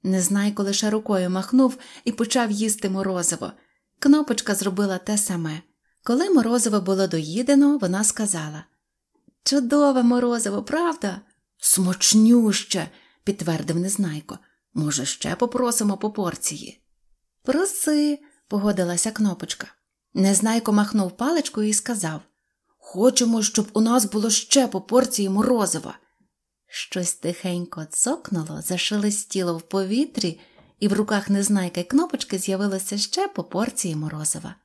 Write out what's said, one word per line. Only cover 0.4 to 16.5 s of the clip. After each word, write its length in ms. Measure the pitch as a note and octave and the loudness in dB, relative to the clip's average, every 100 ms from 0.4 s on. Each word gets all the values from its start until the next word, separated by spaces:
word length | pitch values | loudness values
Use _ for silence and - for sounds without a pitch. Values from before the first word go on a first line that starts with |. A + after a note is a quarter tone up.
| G#3 G#3 | 0 -2
лише 260 | G3 G3+ G#3+ | -2 -2 0
рукою 400 | G#3+ G#3+ G3 F3+ | -2 0 -2 0
махнув 480 | F#3 F#3+ B3+ C4 B3+ - - | -4 2 4 4 0 -18 -8
і 80 | - | -8
почав 400 | A3+ A3+ B3+ A#3 | -4 -2 0 0
їсти 380 | G3+ A3 G#3+ G3 | -2 -2 -2 -2
морозиво. 640 | F#3+ F#3+ F#3 E3+ E3 - - _ _ _ _ | -2 -2 -2 -2 -4 -10 -14 _ _ _ _
Кнопочка 560 | C#4 D4+ D4 A3 - G3 | 4 4 4 -2 -2 -2
зробила 420 | G#3 F#3+ G3+ F#3 | -2 -2 -2 -2
те 200 | G3 G#3 | -2 -2
саме. 440 | - F3+ D#3+ D#3 _ _ _ _ | -2 -4 -6 -8 _ _ _ _
Коли 260 | - B3 G4 | -2 0 4
морозиво 520 | E4 A3+ A#3+ A3+ G#3 | 4 4 2 2 0
було 260 | F#3+ F#3+ F#3+ | 0 0 2
доїдено, 720 | E3 D3+ F#3 B3 C#4 C#4+ C#4+ | 0 -2 -4 4 6 6 4
вона 260 | F#3+ F#3+ | 0 0
сказала: 600 | G#3+ - G#3+ E3 D3+ D3+ - _ _ _ _ _ _ _ | 0 0 -4 -4 -6 -12 -18 _ _ _ _ _ _ _
"Чудове 600 | - C#4 A#3+ D4 C#4+ B3+ | 0 0 2 4 4 4
морозиво, 600 | A#3+ B3 A#3+ A#3 G#3+ G3+ | 4 4 2 -2 -2 -4
правда?" 580 | G#3 D#4 F4 D4+ G3+ F#3 _ _ _ _ | -4 -2 -2 -2 -6 -6 _ _ _ _
"Смачнюще", 1300 | - - F#3 F#3 - G#3+ A3 A#3+ A3 G3+ - F#3+ E3 - _ _ | 0 2 2 2 4 6 8 6 4 0 -2 -6 -6 -14 _ _
підтвердив 560 | - G3+ E3+ D#3+ D#3 E3+ | -6 -4 -4 -4 -2 -2
Незнайко. 600 | F#3 G3 F#3 D3+ - - _ _ _ | -2 -2 -2 -4 -12 -18 _ _ _
"Може, 320 | C#3 D3+ C#3 C3+ | -4 -2 -2 -4
ще 300 | - - E3+ | -6 -6 -2
попросимо 600 | A#3+ B3 B3 A3+ G#3 G3 | -2 0 -2 0 0 -2
по 140 | G#3+ | -4
порції?" 720 | G#3 F3 - - | -4 -6 -4 -6